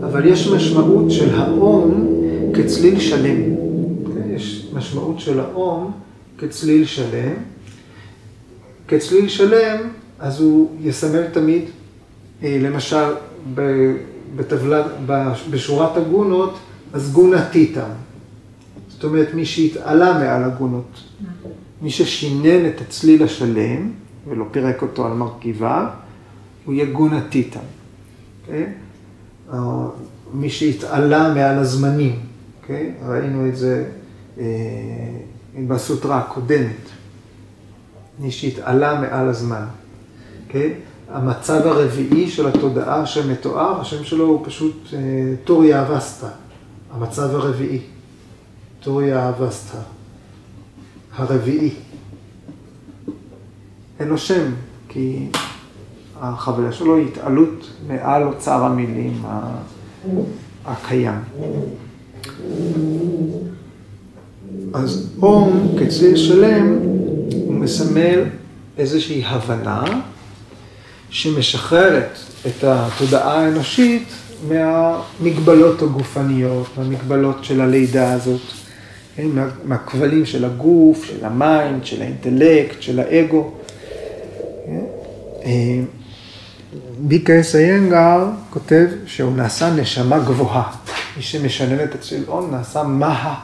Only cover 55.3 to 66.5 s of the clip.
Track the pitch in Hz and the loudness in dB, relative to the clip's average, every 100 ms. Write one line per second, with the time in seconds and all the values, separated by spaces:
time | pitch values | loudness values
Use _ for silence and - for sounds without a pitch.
55.3 | - - - - - - - - - 127 | -8 -10 -14 -20 -20 -20 -20 -20 -12 -10
56.3 | 120 - 120 120 117 165 160 139 - 143 | -8 -4 -2 -2 -2 2 2 2 -6 -2
57.3 | 135 160 160 - - 147 131 127 143 143 | 4 4 2 -16 -16 -10 -6 0 0 0
58.3 | 135 - 135 127 127 120 117 123 120 110 | -2 -2 0 2 0 -4 -4 -6 -6 -8
59.3 | 104 117 120 - - - - 190 185 - | -8 -8 -10 -14 -18 -20 -14 -6 -4 -4
60.3 | - - - - 120 - 127 120 104 113 | -8 -16 -18 -12 -10 -2 -2 0 -4 -10
61.3 | 143 151 143 107 - - - - - 139 | -10 -8 -6 -8 -10 -18 -20 -20 -18 -18
62.3 | - - 175 170 160 156 160 175 165 160 | -14 -10 -6 -4 -2 -2 -2 -2 -2 -4
63.3 | - - - - - - - - - - | -6 -10 -14 -20 -20 -20 -20 -20 -20 -20
64.3 | - 98 95 95 131 131 95 - - 190 | -20 -14 -12 -8 -4 -4 -4 -8 2 6
65.3 | 208 196 185 - 160 - - 180 160 160 | 6 6 4 2 2 0 4 6 6 6
66.3 | 180 214 | 6 6